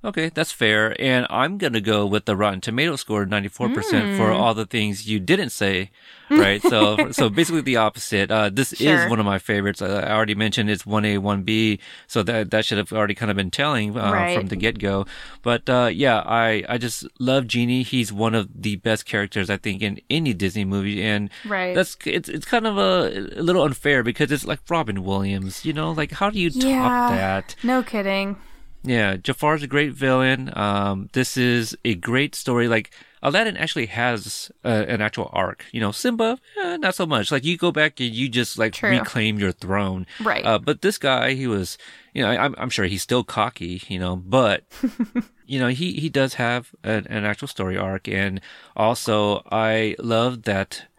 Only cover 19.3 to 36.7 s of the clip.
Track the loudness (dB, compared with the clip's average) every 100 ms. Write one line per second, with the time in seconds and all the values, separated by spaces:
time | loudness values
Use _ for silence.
19.3 | -2 -2 -2 -4 -4 -4 -6 _ -2 0
20.3 | 0 -2 -2 -2 0 -2 -2 -2 -2 -4
21.3 | -8 -6 -4 -2 0 -2 -4 -4 -4 -4
22.3 | -10 -2 0 0 0 2 2 0 -2 -8
23.3 | -4 2 4 4 2 2 2 2 0 0
24.3 | 0 -2 -6 -2 -2 0 -4 0 0 0
25.3 | -2 -4 -6 -4 -2 -2 -2 -4 0 -2
26.3 | 2 0 2 2 2 2 2 2 2 0
27.3 | -2 -4 -4 0 0 0 -4 -2 -2 -2
28.3 | -6 -12 -20 -18 -12 -2 2 2 0 -4
29.3 | 0 2 0 0 0 0 0 2 4 4
30.3 | 2 -2 -2 0 2 0 -2 -2 -2 -2
31.3 | 2 2 2 0 -4 -2 -2 0 0 0
32.3 | -4 -2 2 4 2 0 -14 -20 _ 0
33.3 | 2 0 -2 -4 -2 -4 0 0 0 -4
34.3 | -10 -12 -8 -2 0 0 0 -2 -4 -4
35.3 | -2 -2 -4 -10 -2 -2 0 -2 0 0
36.3 | -2 _ -6 -4